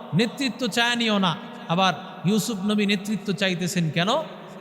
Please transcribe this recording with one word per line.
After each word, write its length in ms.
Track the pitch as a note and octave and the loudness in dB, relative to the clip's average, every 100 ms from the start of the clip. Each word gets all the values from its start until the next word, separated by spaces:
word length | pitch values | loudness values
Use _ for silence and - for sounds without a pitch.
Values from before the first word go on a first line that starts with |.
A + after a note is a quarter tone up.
| - | -2
নেতৃত্ব 540 | D#3 A#3 - C4+ - B3 | 0 0 0 -4 -2 -2
চায় 280 | A#3+ A#3 A#3+ | 2 2 2
নিও 220 | A3+ G#3 | 2 2
না। 180 | F#3 D3+ - - - | 2 0 -6 -12 -2
আবার 260 | E3+ F#3 - - - D#3+ | 2 2 0 -8 -4 2
ইউসুফ 320 | G#3+ - G#3 G#3 | 2 0 -2 0
নবী 200 | G#3 G3+ | 2 2
নেতৃত্ব 480 | G#3 G#3 A3 - | 0 0 -4 -2
চাইতেছেন 560 | F#3 F#3+ F3 F3+ F3+ D#3+ | 0 0 0 0 0 0
কেন? 200 | D#3+ F#3+ D4 D4+ - - - | 2 2 0 -2 -10 -16 -12